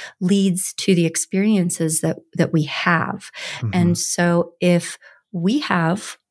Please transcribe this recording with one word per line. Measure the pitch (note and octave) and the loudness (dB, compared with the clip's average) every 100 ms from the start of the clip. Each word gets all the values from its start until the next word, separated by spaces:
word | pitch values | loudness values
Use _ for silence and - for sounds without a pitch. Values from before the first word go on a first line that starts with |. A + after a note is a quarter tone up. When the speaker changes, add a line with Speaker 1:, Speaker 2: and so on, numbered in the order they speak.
| - - | -16 -4
Speaker 1:
leads | F3+ G3+ G3 F3 - | 2 2 2 0 -4
to | - - | -4 2
the | F3 E3 | 2 2
experiences | E3 - F#3+ G#3 G#3 F3 - D#3+ D#3 | 0 -4 0 2 2 0 0 -2 0
that, | D#3+ - _ | -2 -4 _
that | - E3 | -2 0
we | E3 | 2
have. | C#3+ - - E3 - - - - - - | 0 -2 0 0 0 -6 -12 -14 -12 -8
Speaker 2:
Mm-hmm. | A2+ | -4
Speaker 1:
And | F3 F3 E3+ | 0 2 0
so | - - F3 F3 E3+ - | -2 0 2 2 0 -2
if | F3+ F3 - - - - _ | 2 2 0 -14 -20 -20 _
we | F3+ F3 C#4+ | -2 0 0
have | - F3+ E3 G3+ - - _ | 0 0 2 0 -4 -16 _